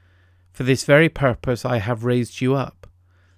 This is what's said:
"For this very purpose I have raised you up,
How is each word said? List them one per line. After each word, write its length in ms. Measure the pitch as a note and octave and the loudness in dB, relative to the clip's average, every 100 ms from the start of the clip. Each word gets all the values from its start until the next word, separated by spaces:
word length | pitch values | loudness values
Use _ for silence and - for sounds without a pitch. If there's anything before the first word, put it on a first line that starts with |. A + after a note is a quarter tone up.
| _ _ _ _ _ | _ _ _ _ _
"For 120 | - | -4
this 200 | C3 C3 | 0 0
very 260 | - C#3+ D#3+ | 4 4 4
purpose 560 | - C#3 A2 C3 A#2+ B2+ | 2 0 0 -4 -4 -2
I 120 | A#2+ | -2
have 260 | G2+ A2+ | -2 -2
raised 380 | A#2+ B2 A#2 - | 0 0 -2 -4
you 140 | B2+ C3+ | -2 -2
up, 320 | B2 - - _ _ _ _ | -4 -12 -20 _ _ _ _